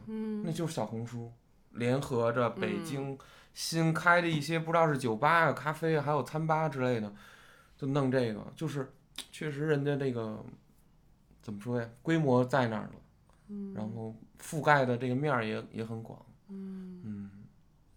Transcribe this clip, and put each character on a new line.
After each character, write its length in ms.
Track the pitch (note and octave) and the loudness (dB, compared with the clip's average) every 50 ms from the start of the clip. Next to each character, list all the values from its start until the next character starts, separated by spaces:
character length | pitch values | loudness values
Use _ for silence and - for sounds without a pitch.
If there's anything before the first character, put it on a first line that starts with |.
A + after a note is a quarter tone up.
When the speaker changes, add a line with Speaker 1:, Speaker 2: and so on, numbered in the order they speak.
| G#2+ | -12
Speaker 1:
嗯。 380 | - - A3 A3 A3 G#3+ G#3 G#3 | -10 -8 -6 -6 -6 -6 -4 -4
Speaker 2:
那 60 | E3+ | -4
就 140 | D#3+ E3+ E3+ | -4 -2 -4
是 60 | D#3 | -4
小 140 | - - A2 | -2 -2 -4
红 180 | G#2 A2+ A2+ A#2 | -4 -4 -8 -8
书 280 | A#2 A#2+ A#2 A#2 A#2 A#2 _ _ _ _ _ _ _ | -8 -8 -10 -12 -12 -16 _ _ _ _ _ _ _
联 280 | - - A#2+ A#2+ B2+ C#3 | -6 -2 0 2 2 0
合 300 | C#3 - C3+ A#2 A#2 A#2 | 0 0 0 2 2 2
着 180 | A#2 B2+ A#2+ A2+ | 2 2 2 2
北 300 | A2+ - - - - - E3 | 0 0 -2 -2 -2 -2 -4
京 260 | E3 C#3 C3+ C#3 C#3 | -4 -4 -4 -4 -6
Speaker 1:
嗯。 80 | C#3 - - - - - - - | -8 -10 -12 -20 -20 -20 -20 -18
Speaker 2:
新 400 | - - - - E3 E3 E3 D#3+ | -12 -8 -6 -2 0 2 4 4
开 280 | D#3+ E3 - F3 F3 F3 | 2 4 6 6 6 6
的 80 | E3+ E3+ | 6 4
一 120 | D#3+ D3+ | 0 0
些， 180 | C#3 D3+ E3 E3 | 0 0 0 -2
不 120 | D#3+ D#3+ | 0 2
知 80 | E3 E3+ | 4 6
道 80 | E3 | 6
是 100 | D#3 D3 | 6 4
酒 200 | C3 B2 A#2 A2 | 2 0 0 0
吧 120 | G#2+ - D#3 | 4 4 6
啊、 240 | E3 E3+ E3 D3 | 6 6 6 4
咖 200 | - - - D3+ | 4 2 -2 -4
啡 240 | D3+ - E3 D#3+ D#3+ | -2 0 0 2 2
啊， 60 | D3+ | 2
还 100 | C#3 C#3+ | 2 2
有 100 | D3+ C#3+ | 0 0
餐 240 | B2 - - D#3 D#3+ | 0 -2 -2 -2 0
吧 220 | D#3+ D#3+ D#3 D#3+ D#3 | 2 2 2 2 0
之 120 | C#3 C3+ | 0 0
类 200 | B2+ B2+ B2 A2+ | 2 2 2 0
的， 120 | G#2+ G#2 G2+ - - - - - - - - - - _ - | -2 -4 -10 -14 -20 -20 -20 -20 -20 -20 -20 -20 -20 _ -12
就 120 | - C#3+ C3+ | -6 -4 0
弄 220 | C3+ C#3+ C#3 C3 | 0 2 2 4
这 220 | B2+ C3 B2 A2+ | 4 2 2 0
个， 200 | G#2+ G#2 - - - | -2 -6 -8 -12 -10
就 140 | - E3 D3+ | -6 -6 -4
是 240 | C3 C#3+ C3 - - _ _ _ - - - - | -4 -4 -6 -8 -10 _ _ _ -16 -16 -14 -14
确 180 | - - E3 D3+ | -12 -8 -8 -6
实 160 | C#3+ C#3 D3+ | -4 -2 2
人 180 | D#3+ D3+ C#3+ C#3 | 2 2 2 2
家 120 | C#3+ C#3+ | 2 0
这 160 | C3+ C#3+ C3+ | 0 0 -2
个， 320 | A#2+ A#2 A2+ G#2+ G#2+ A2+ A#2 B2 - - _ _ _ _ _ _ _ _ _ _ _ _ _ _ - _ | -2 -2 -4 -6 -8 -10 -12 -14 -18 -20 _ _ _ _ _ _ _ _ _ _ _ _ _ _ -20 _
怎 100 | - - | -12 -10
么 80 | G#2 G2+ | -10 -8
说 200 | G#2 B2 A#2+ A#2+ | -6 -4 -4 -4
呀， 80 | A#2 A2+ - - | -4 -6 -10 -8
规 140 | - D#3+ E3 | -2 0 2
模 280 | E3 D#3 C3+ B2 B2 B2+ | 4 4 6 6 4 4
在 240 | B2 - C#3 B2 A#2 | 4 2 2 2 2
那 80 | A2+ | -2
儿 60 | G#2 | -4
了， 100 | G2+ G2 - - - - _ _ _ _ - _ _ - | -6 -8 -12 -16 -20 -20 _ _ _ _ -20 _ _ -12
Speaker 1:
嗯。 260 | G#3 G3+ G3 G3 G3 | -10 -10 -10 -8 -8
Speaker 2:
然 100 | - G#2+ | -8 -8
后 300 | G#2+ A2+ A2+ A2+ A2 A2+ - - - _ - | -6 -6 -8 -8 -10 -12 -14 -18 -20 _ -18
覆 220 | - - - D#3 | -12 -6 -4 0
盖 220 | C3 D3+ D3 C#3+ C3 | 4 6 6 6 6
的 120 | B2 A#2+ | 4 2
这 120 | A#2 C3 B2+ | 0 0 0
个 80 | B2 | 0
面 160 | C3 D3 D3+ | 0 0 0
儿 120 | C3+ A#2+ A2+ | 0 0 0
也， 160 | A2 G#2+ A2+ G#2+ - | -2 -4 -6 -8 -8
也 120 | - A2 A2+ | -8 -8 -8
很 160 | A2 A#2 A2+ | -6 -8 -10
广。 200 | A2+ - - - - - - - _ - | -10 -12 -16 -18 -18 -20 -20 -20 _ -16
Speaker 1:
嗯。 520 | G3 G3 F#3+ F#3+ F#3+ F#3+ F#3 F#3 F3+ F3+ F3+ | -14 -14 -12 -12 -12 -12 -12 -14 -14 -12 -10
Speaker 2:
嗯。 260 | - G#2 - G3+ G3 G3 G2+ - - - - - - _ _ _ _ - | -10 -8 -8 -10 -12 -14 -18 -20 -20 -20 -20 -20 -20 _ _ _ _ -20